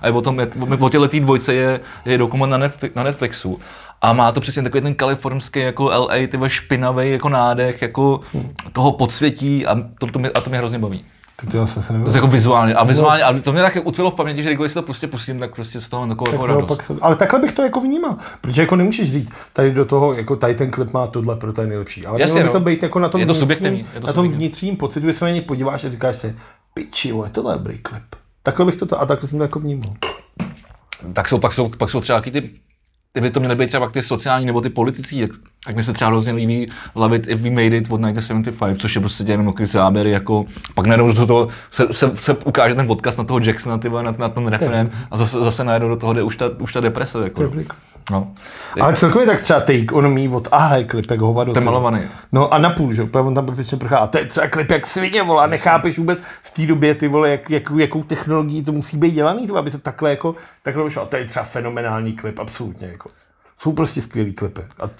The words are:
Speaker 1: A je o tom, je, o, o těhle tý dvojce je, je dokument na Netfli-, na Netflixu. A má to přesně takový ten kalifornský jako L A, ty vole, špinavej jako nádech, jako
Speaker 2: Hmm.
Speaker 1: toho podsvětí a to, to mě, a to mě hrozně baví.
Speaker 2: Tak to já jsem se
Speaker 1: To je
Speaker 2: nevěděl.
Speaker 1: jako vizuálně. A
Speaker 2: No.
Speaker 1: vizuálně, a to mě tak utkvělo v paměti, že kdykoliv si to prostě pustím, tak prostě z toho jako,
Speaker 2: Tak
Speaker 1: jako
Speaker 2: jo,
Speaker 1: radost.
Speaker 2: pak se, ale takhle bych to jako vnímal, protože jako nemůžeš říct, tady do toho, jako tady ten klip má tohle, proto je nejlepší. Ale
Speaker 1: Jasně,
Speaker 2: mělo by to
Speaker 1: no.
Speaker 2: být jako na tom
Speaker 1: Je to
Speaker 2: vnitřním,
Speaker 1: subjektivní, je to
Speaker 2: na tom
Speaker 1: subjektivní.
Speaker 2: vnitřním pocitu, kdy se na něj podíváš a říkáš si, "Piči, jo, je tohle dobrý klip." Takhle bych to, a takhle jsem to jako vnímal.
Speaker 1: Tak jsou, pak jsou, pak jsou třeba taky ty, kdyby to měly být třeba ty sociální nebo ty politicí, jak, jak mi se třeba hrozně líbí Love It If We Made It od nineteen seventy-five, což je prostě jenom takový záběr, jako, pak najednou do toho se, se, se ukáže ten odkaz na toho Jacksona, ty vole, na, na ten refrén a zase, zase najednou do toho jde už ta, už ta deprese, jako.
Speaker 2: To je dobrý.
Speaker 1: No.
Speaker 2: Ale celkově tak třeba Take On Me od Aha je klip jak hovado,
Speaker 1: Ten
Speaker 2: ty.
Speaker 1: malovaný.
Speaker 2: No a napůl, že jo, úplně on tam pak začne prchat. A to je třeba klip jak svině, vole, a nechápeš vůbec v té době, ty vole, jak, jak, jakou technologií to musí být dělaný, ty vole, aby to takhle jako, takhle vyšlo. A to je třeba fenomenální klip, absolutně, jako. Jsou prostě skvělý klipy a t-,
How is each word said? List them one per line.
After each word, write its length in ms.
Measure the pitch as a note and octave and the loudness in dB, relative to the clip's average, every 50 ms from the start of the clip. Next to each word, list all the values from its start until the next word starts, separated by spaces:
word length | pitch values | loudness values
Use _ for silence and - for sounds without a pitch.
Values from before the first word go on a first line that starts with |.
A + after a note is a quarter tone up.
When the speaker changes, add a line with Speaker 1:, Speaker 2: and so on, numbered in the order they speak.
Speaker 1:
A 60 | - A#2 | -2 0
je 60 | A#2 | 0
o 80 | A#2+ | 2
tom, 180 | A2+ - C3 B2+ | 0 0 -2 -2
je, 80 | B2 A#2+ - C3 | -2 -4 -4 -6
o, 260 | B2+ B2+ C3+ A#2+ C3 | -4 -2 0 2 2
o 40 | C3 | 4
těhle 180 | C3 D3+ C#3+ C3+ | 4 4 4 2
tý 120 | - D3+ | 2 2
dvojce 340 | C#3+ C3+ C3+ B2+ B2+ - B2+ | 2 4 4 2 2 2 0
je, 260 | B2+ C3 C3 C3 B2 - - - - - | 2 2 0 0 -2 -4 -10 -18 -8 -2
je 120 | B2 B2 B2 | 0 2 2
dokument 320 | A#2+ A#2 B2 C3 C3+ C3+ | 2 2 0 0 0 0
na 80 | C3+ B2+ | 0 0
Netfli-, 340 | C#3 C#3 C#3 - - C3 - | 0 -2 -2 -4 -8 -6 -4
na 80 | A#2+ B2 | -4 -2
Netflixu. 560 | C#3 C#3+ - C3 A#2 - - - F#2+ F2+ - - - - - - - - _ - | -2 -2 -2 -4 -6 -6 -6 -8 -8 -8 -8 -10 -16 -20 -20 -20 -20 -8 _ 2
A 100 | A2+ A#2 | 2 4
má 180 | B2 B2 A#2 | 4 4 4
to 100 | A#2 A#2 | 2 0
přesně 220 | A#2 - - D3+ C3 | -2 -2 -2 -4 -2
takový 180 | B2 B2 C#3 C3 | -2 -2 0 0
ten 100 | D3 C#3+ | 0 0
kalifornský 640 | - C#3 C3 C#3 C3+ - C3+ B2 C3+ B2 - - C#3+ | 0 0 0 0 -2 -4 -6 -6 -6 -6 -6 -4 -2
jako 300 | C3 B2+ B2 C3+ C#3 C3+ | -2 -2 -2 0 0 2
L 180 | - A#2+ B2+ - | 2 2 2 2
A, 160 | - B2 C3 C3 | 0 0 0 -2
ty 100 | - C3 | -2 -2
vole, 120 | C3 C3+ | -2 -2
špinavej 640 | - - - - C#3+ B2+ B2+ B2+ B2+ B2+ B2+ C3+ | -2 -2 -2 -2 -2 0 0 0 0 0 0 0
jako 180 | C3+ C3 - D3 | 0 0 0 0
nádech, 520 | C#3 B2+ A#2+ A#2+ A#2+ A#2+ B2+ B2+ B2 - | 2 2 2 2 2 0 0 -2 -2 -4
jako 380 | - A2+ - - C3+ C#3 C3+ C3+ - - - | -6 -4 0 2 2 4 2 2 -2 -6 -8
Speaker 2:
Hmm. 160 | C#3+ B2+ C3+ - - - - - | -6 -6 -6 -8 -10 -10 -6 -2
Speaker 1:
toho 180 | - B2+ E3 | 2 2 2
podsvětí 720 | - - C3 A2+ - - D#3 D3 C#3 - C#3 C#3 C#3+ C#3 - - | 4 2 0 0 0 2 0 0 0 0 0 0 0 0 2 0
a 80 | G2 A#2 A#2 - - - | 0 0 -2 -6 -8 -6
to, 80 | - A#2 | -6 -4
to 120 | - C3+ | -2 -2
mě, 100 | B2+ C3 | -2 -2
a 120 | - A#2+ | -2 -2
to 80 | - - | -2 -2
mě 100 | B2+ B2 | -2 -4
hrozně 200 | A#2+ A#2 A#2 A#2+ | -2 -4 -4 -4
baví. 260 | A2 G#2 F#2+ F#2 - - _ _ - - _ - | -4 -4 -6 -8 -12 -16 _ _ -20 -20 _ -14
Speaker 2:
Tak 80 | - G#2 | -8 -4
to 60 | G2 A2+ | -2 0
já 80 | A2+ | 0
jsem 160 | G#2+ - A2+ | 0 -2 -4
se 60 | G#2+ - | -4 -2
Speaker 1:
To 60 | A2+ | -2
je 40 | A2+ | -2
Speaker 2:
nevěděl. 200 | A#2 A#2 A2 C3 | 0 2 4 4
Speaker 1:
jako 100 | - C3+ | 6 6
vizuálně. 460 | B2+ C3 A2 B2 B2 A#2+ A#2 A2+ A2+ | 6 6 6 6 6 6 6 4 4
A 80 | A#2 A#2 | 4 4
Speaker 2:
No. 40 | B2 | 4
Speaker 1:
vizuálně, 360 | C3 D3 D3+ D3+ D3+ D#3 C#3+ | 6 6 6 6 6 6 4
a 160 | B2+ B2+ C3+ | 4 2 2
to 120 | C3 C#3 C#3 | 0 0 2
mě 80 | E3+ | 4
tak 160 | F3+ F#3+ F#3 - D#3 | 4 4 2 0 -2
utkvělo 280 | - C#3 - F3+ F#3 | -2 -2 0 0 0
v 20 | F3+ | 0
paměti, 300 | - D#3 D3+ D3 D3 D3+ | 0 -2 -2 -2 -2 -2
že 60 | D#3+ | -2
kdykoliv 220 | D3+ C#3 D3+ D3 | 0 0 -2 -2
si 40 | D3 | -2
to 60 | F3 | -4
prostě 260 | E3 - C3 - - - | -6 -6 -6 -8 -8 -8
pustím, 320 | - A#2 A2 - C3 B2+ | -6 -6 -6 -6 -6 -6
tak 160 | B2 A#2 - | -8 -8 -8
prostě 240 | - A2+ A2 - B2 | -10 -10 -10 -10 -10
z 100 | A2+ - | -8 -6
toho 180 | - B2 B2 A#2 | -6 -6 -4 -4
jako, 180 | A2+ A#2 B2 | -4 -2 -2
Speaker 2:
Tak 80 | A#2+ A#2 | -2 0
Speaker 1:
jako 100 | C#3 C3 B2 | 0 0 2
Speaker 2:
jo, 0 | C#3 | 2
Speaker 1:
radost. 120 | C#3+ C3+ - | 2 2 0
Speaker 2:
pak 160 | D3 - - | -2 -4 -4
se, 100 | - D3 C#3+ | -6 -4 0
ale 140 | - D#3+ D#3+ | 2 2 4
takhle 240 | D#3 G3 F#3+ - C4 | 4 4 2 4 2
bych 120 | C#4+ C4+ | 2 2
to 100 | - - C#4 | 2 0 0
jako 160 | B3+ - C4 | 0 0 0
vnímal, 360 | B3 C4 C#4 E4 F4 D4+ G3+ - - - - - | 0 0 0 -2 -2 -4 -4 -6 -10 -14 -16 -10
protože 200 | - B2 B2 C#3+ | -6 -2 2 2
jako 140 | E3 - F#3+ | 2 4 4
nemůžeš 360 | F3+ F3+ G3+ A3+ A#3+ G#3 C#3+ | 4 2 2 2 0 0 0
říct, 180 | B2+ D3 A#2+ A2 - - - - - | 0 -2 -4 -6 -10 -16 -20 -6 0
tady 180 | - C3+ C3+ C3 | 2 2 4 4
do 120 | C3 C#3 | 2 2
toho, 280 | - C#3+ C#3 C#3+ D3 C3 | 2 2 2 2 2 0
jako 220 | A#2 A2+ A#2 C#3 | -2 -2 -4 -2
tady 200 | A2+ B2 A#2+ A#2+ | 0 0 0 0
ten 160 | A2+ C3+ C3 | 0 -2 -2
klip 220 | A#2+ - C3 A2+ - | -2 -2 -4 -2 -2
má 140 | C3 B2 A2+ | -2 -4 -2
tohle, 280 | A#2+ B2 A2+ A2+ A2+ | -4 -4 -2 -2 -4
proto 260 | A2+ A2 A2 G#2+ A2+ | -4 -6 -6 -4 -4
je 60 | A2+ G#2+ | -4 -4
nejlepší. 380 | G#2 G#2 G2+ F#2+ - G2+ F2 | -4 -6 -8 -10 -12 -12 -8
Ale 160 | F#2+ G#2+ A#2 | -4 0 2
Speaker 1:
Jasně, 120 | C#3+ - - | 2 4 4
Speaker 2:
mělo 140 | - E3 B2+ | 4 4 4
by 40 | |
to 80 | A#2+ F#3+ | 4 2
Speaker 1:
no. 60 | F3 | 2
Speaker 2:
být 180 | F3 E3 E3 - | 2 2 0 0
jako 160 | D#3+ - F3+ | -2 0 0
na 100 | F3+ E3 | 0 0
tom 100 | E3+ F#3 | 0 2
Speaker 1:
Je 40 | F3+ | 2
to 80 | D#3+ E3 | 2 2
Speaker 2:
vnitřním, 60 | D#3+ | 2
Speaker 1:
subjektivní, 380 | C#3 C3 D#3 D3+ F#3+ C#3+ - - | 2 2 2 0 0 -2 -2 -4
je 60 | A2+ - - A#2+ | -6 -10 -12 -8
to 60 | A#2 B2 | -6 -2
Speaker 2:
na 60 | C#3+ | 0
tom 0 | |
Speaker 1:
subjektivní. 240 | E3+ F3+ F3 D3 D3+ D#3+ D#3+ | 0 0 0 0 -2 -4 -4
Speaker 2:
vnitřním 280 | D#3 - F#3 F#3+ G3 | -4 -6 -6 -4 -4
pocitu, 300 | F#3+ D3 C#3 - D#3 D3+ | -4 -4 -4 -4 -2 -2
kdy 80 | D#3+ D#3+ | -2 -2
se 120 | D#3+ F3 | 0 -2
na 60 | E3+ | -2
něj 100 | F3 E3+ | -2 -2
podíváš 420 | - - C#3 B2+ C3 C3+ C#3 C#3 - | -4 -4 -4 -4 -2 -4 -4 -4 -6
a 60 | C3+ | -8
říkáš 260 | B2 A2+ - B2+ A#2+ | -6 -4 -2 -4 -2
si, 200 | - - A2 A2+ - - - _ _ _ _ _ | -4 -6 -8 -10 -10 -14 -20 _ _ _ _ _
"Piči, 360 | - - - - - - C3 | -12 -12 -8 -6 -6 -4 -4
jo, 140 | A2+ A2 G#2+ | -4 -4 -6
je 60 | G#2 | -4
tohle 240 | A2+ G#3+ - A#2 E2+ | -4 -4 -2 -2 -2
dobrý 240 | - - - - A2 | -4 -4 -6 -8 -10
klip." 260 | - - A2+ A2 - _ - - _ _ _ _ - | -12 -12 -14 -14 -16 _ -20 -20 _ _ _ _ -4
Takhle 220 | - C3+ - F3+ | -2 0 2 2
bych 100 | F3+ E3+ | 2 0
to, 260 | F3+ - E3+ - - | 0 -4 -4 -2 -2
a 40 | C#3+ | 0
takhle 240 | C#3 C#3+ C#3 - C3+ | 0 0 0 -2 -4
jsem 80 | D3 D3+ | -4 -2
to 40 | D3+ | -2
jako 160 | C#3+ D#3 D#3+ | -2 -4 -4
vnímal. 340 | D3+ D3 C#3+ C3+ A#2 G2+ G2+ - - - - - - _ _ - - - - - - - - - _ _ - - - F2 F2+ | -4 -4 -6 -6 -6 -8 -8 -8 -10 -10 -10 -12 -18 _ _ -10 -10 -10 -10 -14 -20 -20 -20 -20 _ _ -14 -12 -10 -6 -4
Speaker 1:
Tak 160 | - F#2+ - | -2 0 2
jsou, 100 | - A2+ | 2 2
pak 140 | F#2+ B2 - | 2 2 0
jsou, 160 | - B2+ A2 | 0 -2 -2
pak 200 | A2+ - A#2 G#2 | -2 -2 -4 -2
jsou 120 | - B2+ | -2 -2
třeba 180 | - - B2+ A2+ | 0 0 0 0
taky 120 | A2 C3 | 0 -2
ty, 200 | B2 D3 - A2 - - _ _ _ _ _ _ _ _ _ _ - | -4 -6 -6 -6 -10 -20 _ _ _ _ _ _ _ _ _ _ -4
kdyby 180 | B2+ A#2+ B2 | -2 -2 0
to 80 | - C#3+ | 0 0
měly 160 | B2 B2+ A#2+ | 0 0 0
být 120 | A#2+ C3+ - | 0 0 0
třeba 220 | - C3+ B2 A#2 | 0 0 -2 -2
ty 120 | A2+ C3+ | -2 -4
sociální 440 | B2 - C3 A2 - C3+ C3 B2+ C3 | -4 -2 -4 -2 -2 0 0 0 0
nebo 160 | B2 A#2 A#2+ | 0 0 -2
ty 80 | A#2+ B2+ | -2 -2
politicí, 480 | - B2 A#2 B2+ B2 A#2 C3 - - C#3 | -2 -2 -2 -2 -2 -4 -8 -8 -6 -4
jak, 120 | A#2 A#2+ - - - _ _ _ - - | -4 -4 -6 -10 -20 _ _ _ -12 -8
jak 80 | A2 | -4
mi 80 | A2+ A2+ | -4 -2
se 100 | A#2+ A#2 | -2 -2
třeba 140 | - B2 A2 | 0 2 2
hrozně 260 | A2+ A2+ A2 A#2 A#2 | 2 2 2 0 -2
líbí 340 | A#2 A2+ A2+ A#2 A#2+ A#2+ A#2 - - - - - | -2 0 0 0 -2 -2 -6 -8 -14 -18 -10 -4
Love 200 | A2 A2+ A2 A2+ | 0 2 2 2
It 120 | A2+ A2+ - | 2 0 -2
If 120 | A#2 A2 | -2 -2
We 80 | A2+ B2 | -2 0
Made 280 | B2 B2 A2+ A2+ A2+ A#2 | 2 2 4 4 4 2
It 140 | G#2+ A2+ | 0 -2
od 60 | A#2 G#2+ | -2 -2
nineteen 200 | A2+ G#2+ G#2 A2+ A2+ | 0 0 -2 -2 -2
seventy-five, 520 | - A2+ A2 A2 A#2+ A2+ - A2+ G2 G2 | -2 -2 -2 -2 -2 -4 -2 -2 -2 -2
což 200 | G2 - A2 - | -2 -2 -2 -2
je 60 | A2 | -2
prostě 220 | G2 G#2 - - G#2+ | -2 -2 -2 -4 -2
jenom 220 | G#2+ G#2+ G#2 G#2 | 0 0 2 2
takový 200 | G#2 F#2 - A2 | 0 0 0 -2
záběr, 420 | G2+ - G#2 F#2+ F#2+ G2 G#2 G#2 G#2+ | 0 2 2 4 4 4 4 2 2
jako, 380 | G#2 G2 G2 - A2 G#2+ G#2 - - - - - - | 2 0 0 0 0 0 0 -2 -8 -14 -16 -6 -2
pak 100 | - F#2+ | 0 4
najednou 280 | G#2 A#2 A2+ A#2+ A#2+ A2+ | 4 6 6 6 6 6
do 140 | A2 A#2+ A#2 | 4 4 6
toho 200 | A#2+ A#2 A#2 A2+ - - - - | 6 4 4 2 -2 -10 -14 -6
se, 160 | - - B2+ A2+ - | 0 0 2 2 4
se, 180 | - - B2+ B2+ - | 2 2 2 2 0
se 160 | - - C#3+ | 0 0 0
ukáže 420 | - - C#3+ - C#3+ B2+ A#2 B2 | 0 -2 -2 2 2 2 4 2
ten 160 | B2+ C3+ A#2 | 2 0 0
odkaz 260 | A2+ - - B2+ A#2 - | 0 0 0 -2 -2 -2
na 60 | A2+ | -2
toho 160 | A2+ C3 B2 | -2 0 2
Jacksona, 380 | A2+ A2+ G#2+ A2+ - A#2+ A#2 A2+ | 2 2 0 0 -2 -4 -4 -4
ty 120 | A#2 A#2+ | -4 -4
vole, 140 | A#2 A#2 A#2 | -4 -4 -4
na, 100 | A#2 A2+ A#2 | -4 -4 -4
na 120 | A#2+ A2+ | -4 -4
ten 180 | A2+ B2 A#2+ A2+ | -4 -4 -2 -2
refrén 420 | G#2+ G#2+ A2+ A#2 A#2 A2+ A2+ A2+ A2+ A2+ - - | 0 0 0 0 0 0 0 -2 -4 -8 -10 -6
a 60 | - A2 | -2 0
zase, 260 | A#2 A2 A#2+ B2 A#2+ | 0 0 0 0 0
zase 200 | A#2 A2+ - C3 | 0 0 0 0
najednou 260 | B2 A#2 A#2 A#2 A2+ | 0 0 0 0 0
do 60 | A#2 | -2
toho 180 | A#2 A#2 A2+ A2+ | -2 0 0 0
jde 100 | A#2+ G#2 | 0 0
už 120 | A2 A2 | -2 -2
ta, 100 | - B2+ A#2+ A#2+ - | -2 -4 -4 -4 -6
už 140 | - A#2+ - | -8 -6 -2
ta 60 | B2+ | 0
deprese, 400 | A#2 - A#2 A2+ C3 - - A#2 G#2+ | 0 0 0 -2 -4 -4 -4 -4 -4
jako. 120 | F#2+ - | -4 -2
Speaker 2:
To 60 | - | -2
je 60 | D3+ C3+ | -2 -2
dobrý. 180 | - D#2+ D2+ - - - _ _ _ - - - | -2 -6 -8 -10 -12 -16 _ _ _ -16 -6 -2
Speaker 1:
No. 200 | G2+ F#2+ G2 - - - - - - - - - - - | -2 -2 -2 -4 -8 -16 -20 -20 -18 -18 -16 -8 -2 2
Speaker 2:
Ale 120 | C3+ D3 D#3+ | 2 2 4
celkově 340 | - F3 E3 - A3+ B3+ A3 | 4 4 4 6 6 6 4
tak 140 | G3+ - | 4 2
třeba 180 | - - E3 C#3+ | 4 4 4 4
Take 260 | A#2+ C3+ C#3 B2 A2+ A2+ E3 | 4 4 4 4 2 2 2
On 200 | D3+ C#3 C#3+ C#3 | 4 4 4 4
Me 220 | C3 C3+ C3 B2 | 2 0 0 -2
od 120 | B2 A#2 - | -4 0 2
Aha 240 | - C#3+ D#3 D#3 C#3+ | 4 4 4 4 4
je 80 | C3 A#2+ | 2 2
klip 280 | A2+ - A2+ A2 - | 0 -2 -4 -2 -2
jak 80 | B2 A2 | 0 2
hovado, 340 | A2 A2 A#2 A#2+ B2 B2 A#2+ | 2 2 2 2 0 2 2
Speaker 1:
Ten 80 | A#2 A#2+ | 2 2
Speaker 2:
ty. 20 | |
Speaker 1:
malovaný. 360 | A#2 A#2+ B2+ B2 A#2+ A2+ G#2+ F#2+ - - - - - | 2 2 2 2 2 0 0 -2 -6 -10 -16 -6 0
Speaker 2:
No 220 | - C3 C#3+ D3+ - | 2 4 4 6 6
a 40 | D#3 | 6
napůl, 360 | D3+ F3 E3 D#3+ D#3 B2+ A2+ | 6 4 4 2 0 0 0
že 80 | A2+ | 0
jo, 40 | A2+ | -2
úplně 220 | A2 A#2 C3 C3 C3+ | 0 2 2 2 2
on 60 | C3 | 2
tam 100 | C#3 C#3 | 0 -2
pak 100 | C3 B2+ | -2 -4
začne 220 | B2+ B2+ G#2+ - B2+ | -6 -6 -6 -6 -6
prchat. 220 | B2+ A#2 C#3 B2+ G#2+ | -2 2 2 2 4
A 40 | G#2+ | 2
to 100 | - D#3+ | 2 0
je 80 | - | -2
třeba 220 | - - E3 D3+ C#3+ | -2 -2 -2 0 0
klip 240 | - D#3+ D3 B2 | 0 0 0 2
jak 140 | E3+ D#3 D3+ - | 2 0 0 -2
svině, 360 | - F#3+ F#3 F#3 F#3 G#3+ G3 | -4 -2 -2 0 0 0 2
vole, 200 | F3 E3 D3+ D3 | 4 4 6 4
a 40 | D3+ | 4
nechápeš 500 | E3 D3+ - F3+ E3 D#3+ D#3+ F3 D#3 - | 2 2 2 4 4 4 4 0 -2 0
vůbec 200 | E3 E3 F3+ F3 - - - - - | 0 0 -2 -2 -4 -10 -20 -20 -20
v 80 | - | -12
té 140 | - - D#3 | -6 -2 0
době, 300 | D3+ E3 D3+ D3 D3+ D3 | 2 2 4 4 4 4
ty 120 | D3+ D3+ D3 | 2 0 0
vole, 220 | C#3+ D3+ D#3 D3 | 2 2 4 2
jak, 200 | C#3+ C#3 C#3+ - | 2 0 -2 -2
jak, 140 | D#3 D3 C#3+ - D3 D#3 | -2 -2 -2 0 0 2
jakou 260 | D#3 D#3+ D#3 D#3 D3+ | 2 2 0 -4 -6
technologií 600 | - D3 C3 - D3 D#3 D#3 D#3 D3+ D3 D#3 C#3+ | -4 -6 -6 -4 -2 0 0 0 -2 -4 -4 -4
to 80 | D3 | -4
musí 260 | D3+ D3 C#3+ - - D3 | -4 -4 -4 -4 -2 2
být 140 | D3+ E3+ | 2 2
dělaný, 300 | E3 D#3 D3 D#3 F#3 A#3 | 4 4 2 2 0 0
ty 60 | B3+ G3+ | -4 -4
vole, 120 | G3+ F#3+ | -4 -4
aby 120 | D#3 D3 | -4 -4
to 60 | C#3+ C#3 | -8 -8
takhle 320 | - - - - D#3+ D3+ | -8 -10 -6 -2 -2 -2
jako, 260 | C#3+ C#3 - E3 E3 E3 - - - _ - | -2 -2 -2 -4 -6 -6 -12 -20 -20 _ -10
takhle 200 | D3+ C3 D3 D#3 | -6 -4 -4 -4
vyšlo. 180 | D3+ D3+ C#3+ | -4 -4 -6
A 40 | C#3+ | -6
to 120 | C#3+ - C3 | -6 -6 -6
je 80 | B2 | -6
třeba 200 | A2+ - B2 A2+ | -6 -6 -8 -8
fenomenální 680 | - - B2 A#2+ A#2+ A#2+ A#2+ A#2+ A2+ A2 A2 A2+ A2 A2 | -6 -6 -8 -6 -6 -6 -6 -4 -4 -4 -4 -4 -6 -6
klip, 260 | A2 - A2 G#2 - | -8 -8 -10 -8 -10
absolutně, 480 | F2+ F2+ - - B2 G2 F2+ - G2 F#2 | -10 -10 -10 -10 -10 -10 -12 -12 -14 -16
jako. 180 | F2+ - - - - _ _ _ _ _ _ _ _ - | -16 -16 -20 -20 -20 _ _ _ _ _ _ _ _ -6
Jsou 120 | - D#3+ | -4 -2
prostě 300 | D#3 D#3+ D#3+ C#3 - - | 0 0 -2 -2 -2 -6
skvělý 320 | A2 - - - G#2+ G2+ F#2+ | -8 -6 -4 -4 -4 -4 -4
klipy 280 | - G#2 F#2+ - - F#2 - - - | -6 -8 -8 -8 -10 -14 -16 -14 -12
a 80 | - G#2+ | -12 -12
t-, 60 | - - | -12 -14